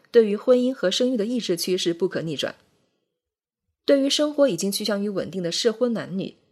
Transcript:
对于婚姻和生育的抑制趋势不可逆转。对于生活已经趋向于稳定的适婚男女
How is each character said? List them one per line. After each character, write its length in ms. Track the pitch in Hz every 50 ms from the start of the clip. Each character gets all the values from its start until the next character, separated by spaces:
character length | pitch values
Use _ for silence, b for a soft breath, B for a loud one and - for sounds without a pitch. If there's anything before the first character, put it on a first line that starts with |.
| b b
对 160 | - 233 220 208
于 80 | 202
婚 240 | 208 - - 254 247
姻 120 | 247 254
和 200 | 262 - - 180
生 200 | 190 - 247 247
育 60 | 262 226
的 80 | 196
抑 140 | 226 254 240
制 180 | - - 175 170
趋 180 | - - 180
势 160 | 185 - 175 170
不 140 | 170 196 180
可 140 | - 139
逆 140 | 147 165 151
转。 200 | - - - - - _ _ _ _ _ _ _ _ _ _ _ _ _ _ _ _ _ _ _ _ _ _ _ _ _
对 180 | - 285 277
于 80 | 269 277
生 220 | - - 302 302
活 160 | 294 294 285 269
已 80 | 170
经 160 | 165 - 196
趋 120 | 196 - 214
向 180 | 226 208 202
于 80 | 202 214
稳 220 | 196 180 - -
定 100 | 165 190
的 100 | 175 165
适 200 | 170 - - 233
婚 200 | 220 220 247 240 233
男 260 | 196 135 135 170 190
女 160 | 165 - - _ _ _